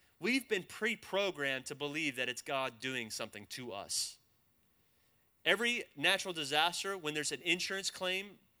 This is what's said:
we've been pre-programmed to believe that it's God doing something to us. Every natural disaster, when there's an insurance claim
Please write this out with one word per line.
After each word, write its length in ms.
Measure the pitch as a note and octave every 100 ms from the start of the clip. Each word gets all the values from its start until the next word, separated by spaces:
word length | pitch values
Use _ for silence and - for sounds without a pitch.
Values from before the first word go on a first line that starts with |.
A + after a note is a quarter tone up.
| _ -
we've 280 | F#3+ C4 -
been 140 | G3
pre-programmed 1040 | - - A3+ G#3 - F#3+ G3+ D3 C#3 C3 C3
to 80 | C3+
believe 400 | C#3+ D3+ D3+ B2
that 140 | B2
it's 120 | B2
God 380 | - C#3 C3 A2+
doing 320 | C3 B2+ A2
something 340 | - A2 G#2 G2+
to 260 | - A#2+
us. 440 | G2 E2+ - - - _ _ _ _ _ _ _ _ _ _ _ _ D#3
Every 380 | G3 A#3 A#3+ - C#3+
natural 380 | E3 G3 G3
disaster, 640 | E3 C#3 D3 E3+ F3 G3 G3
when 160 | D3+
there's 180 | D3+ C#3+
an 120 | C#3+
insurance 480 | F3 F3+ - G3 F#3+
claim 480 | - F#3 F#3 G3+ - _ _